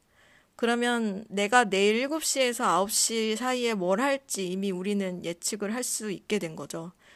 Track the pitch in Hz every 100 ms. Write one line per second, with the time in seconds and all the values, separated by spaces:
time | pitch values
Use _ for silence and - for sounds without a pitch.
0 | _ _ _ _ _ - 233 240 240 240
1 | 220 190 220 196 208 247 226 190 202 220
2 | 269 311 - 277 247 240 226 175 202 -
3 | - 226 220 214 254 254 240 214 175 190
4 | 277 277 - - 185 190 196 180 190 202
5 | 190 180 165 170 - 208 202 233 247 -
6 | 214 185 - 214 170 160 143 165 170 -
7 | -